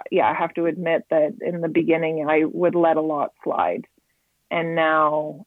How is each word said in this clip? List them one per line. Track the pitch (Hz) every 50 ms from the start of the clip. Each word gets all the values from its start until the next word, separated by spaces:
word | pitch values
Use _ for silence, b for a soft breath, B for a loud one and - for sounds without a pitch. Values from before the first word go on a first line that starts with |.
| - -
yeah, | - 180 117 107
I | 156
have | 165 170 165 -
to | 175 165 170
admit | 156 180 180 - 165 - - _
that | 160 160 151 147 - -
in | - - 175 170
the | 165 160
beginning | 156 170 160 156 160 165 165 160 160 156 151 147
I | 156 156 160
would | - - 170 180 170 -
let | 175 170 165 160
a | 156
lot | 156 156 151 143 127 - - _ -
slide, | 151 - - - 87 87 - - - _ _ _ _ _ _ _ _ _ _ _ _
and | - 170 165 165 165
now | 165 160 156 156 156 156 151 151 156 151 151 147 147 202